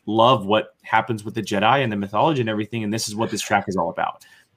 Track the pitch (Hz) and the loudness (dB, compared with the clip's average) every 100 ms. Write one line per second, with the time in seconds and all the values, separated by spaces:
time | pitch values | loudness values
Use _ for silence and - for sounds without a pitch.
0 | - 110 117 127 98 107 - _ - 110 | -4 4 6 4 2 0 0 _ -2 0
1 | 113 110 104 107 98 104 107 139 127 104 | 0 -4 -6 -8 -4 0 4 4 2 -2
2 | 98 104 143 147 113 107 107 117 107 110 | -4 0 0 0 -2 -4 -4 -6 -4 -4
3 | - 104 110 - - 104 101 92 85 - | -4 -4 -4 -4 0 0 0 -2 -2 -2
4 | - - - _ _ | -6 -6 -18 _ _